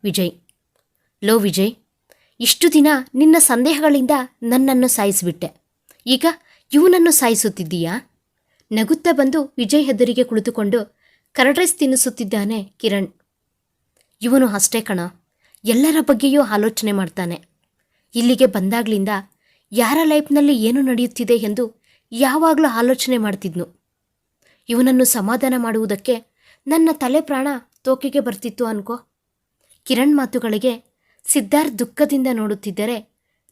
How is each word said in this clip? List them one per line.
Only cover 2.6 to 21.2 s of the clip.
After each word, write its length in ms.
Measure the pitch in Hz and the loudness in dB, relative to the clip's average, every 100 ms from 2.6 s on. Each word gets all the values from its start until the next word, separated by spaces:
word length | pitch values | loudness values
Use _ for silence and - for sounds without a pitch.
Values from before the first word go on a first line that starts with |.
| 339 | 2
ದಿನ 160 | 311 294 277 254 | 4 4 2 -2
ನಿನ್ನ 220 | 262 311 330 | 2 4 6
ಸಂದೇಹಗಳಿಂದ 720 | - 240 254 302 311 285 254 285 254 _ | 4 2 0 2 2 2 2 0 -4 _
ನನ್ನನ್ನು 460 | 233 254 269 254 247 | -2 0 2 2 0
ಸಾಯಿಸಿಬಿಟ್ಟೆ. 640 | 233 202 190 175 160 165 - _ _ _ _ 233 | 0 -2 -2 -4 -6 -10 -14 _ _ _ _ -2
ಈಗ 180 | 262 330 320 _ _ _ | 0 0 -2 _ _ _
ಇವನನ್ನು 380 | 285 359 359 339 | 4 4 6 4
ಸಾಯಿಸುತ್ತಿದ್ದೀಯಾ?" 920 | 294 240 220 214 - 160 175 165 220 - _ _ _ _ _ - | 2 2 0 -2 -4 -6 -6 -4 -6 -12 _ _ _ _ _ -6
ನಗುತ್ತಾ 400 | 214 220 - 349 | -4 0 0 0
ಬಂದು 420 | 277 269 311 277 - | 0 0 0 -4 -6
ವಿಜಯ್ 320 | 220 294 277 | 0 2 2
ಎದುರಿಗೆ 360 | 226 240 240 | 2 0 2
ಕುಳಿತುಕೊಂಡು 760 | 247 220 226 226 208 233 208 _ _ _ _ | -2 -2 -4 -4 -2 -2 -4 _ _ _ _
ಕರ್ಡ್ 260 | - 262 285 | 0 0 2
ರೈಸ್ 160 | 359 | -2
ತಿನ್ನಿಸುತ್ತಿದ್ದಾನೆ 920 | - 277 262 254 226 202 208 202 220 | 0 -2 0 -2 -6 -6 -4 -4 -6
ಕಿರಣ್. 440 | 196 _ 220 202 - - _ _ _ _ _ _ _ _ _ _ | -10 _ -4 -4 -4 -10 _ _ _ _ _ _ _ _ _ _
"ಇವನು 260 | 233 269 254 | 0 2 2
ಅಷ್ಟೇ 320 | 196 - 226 | 0 -2 -2
ಕಣ, 200 | 220 185 175 - _ _ _ _ | -4 -4 -6 -12 _ _ _ _
ಎಲ್ಲರ 320 | 220 233 311 311 | -2 0 2 2
ಬಗ್ಗೆಯೂ 420 | 294 226 277 285 | 0 0 2 2
ಆಲೋಚನೆ 500 | 226 208 214 220 214 | 0 0 -2 -2 -4
ಮಾಡ್ತಾನೆ. 520 | 196 180 - 175 175 _ _ _ _ _ _ _ | -4 -4 -6 -8 -10 _ _ _ _ _ _ _
ಇಲ್ಲಿಗೆ 320 | 233 240 247 254 | -2 0 4 2
ಬಂದಾಗ್ಲಿಂದ 600 | 202 190 233 226 208 196 202 196 _ _ _ _ | 2 -2 -2 -2 -2 -2 -4 -8 _ _ _ _
ಯಾರ 260 | 208 226 302 | -2 0 2
ಲೈಫ್ನಲ್ಲಿ 540 | 320 302 302 294 285 247 | 2 2 2 2 2 2
ಏನು 220 | 220 262 | 0 0
ನಡೆಯುತ್ತಿದೆ 540 | 262 240 247 - | 0 0 -2 -4